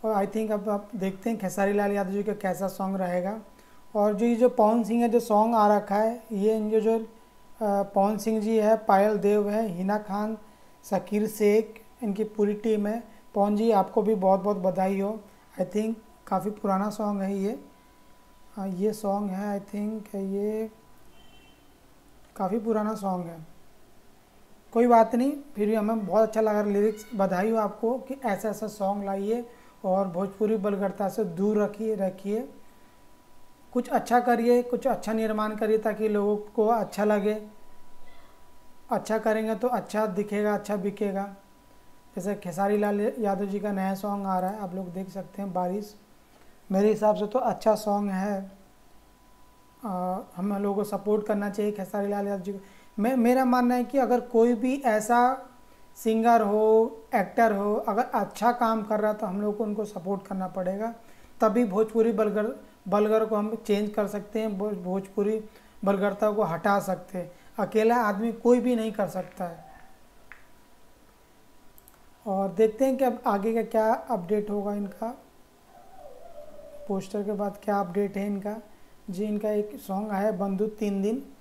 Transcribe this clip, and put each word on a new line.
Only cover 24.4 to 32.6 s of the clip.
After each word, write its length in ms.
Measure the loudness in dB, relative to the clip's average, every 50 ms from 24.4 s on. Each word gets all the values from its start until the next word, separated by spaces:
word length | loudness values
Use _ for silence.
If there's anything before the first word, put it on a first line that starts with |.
| -20 _ -20 -20 -20 -2
कोई 140 | 2 4 6
बात 280 | 8 8 8 8 6 4
नहीं, 180 | 0 0 0 0 -4 -10 -12 -4
फिर 120 | -2 0 0
भी 60 | 2
हमें 320 | 0 0 0 -2 -2 -2
बहुत 160 | 0 4 4
अच्छा 180 | 4 4 2 0
लगा 220 | 2 2 2 2
lyrics। 440 | 0 2 2 2 2 2 0 -2 -12 -10 -2
बधाई 360 | 0 0 0 0 0 0 0
हो 60 | 0
आपको 420 | 0 0 -2 -4 -2 -2 -2 -2 -2
कि 160 | -4 -10 -12
ऐसा 340 | -6 -2 -4 -2 -2 -2 -6
ऐसा 180 | -6 -4 -8
song 380 | -10 -6 -4 -2 -2 -2 -2 -4
लाइए 440 | -4 -4 -4 -2 -2 -2 -4 -4 -10 -16 -20 -20 -20 -20 -8 -2
और 240 | 0 0 2 0 -2
भोजपुरी 480 | -2 -4 -4 -4 -2 -2 0 0 0
बलगरता 520 | 0 0 -2 -2 0 -2 -4 -2 -2 -4 -4
से 160 | -2 -2 -4
दूर 380 | -4 -2 0 0 2 2 2
रखिए, 320 | 0 0 -2 -4 -4 -4 -2
रखिए। 540 | -2 -2 -4 -4 -6 -6 -4 -4 -4 -4 -8 -14 -20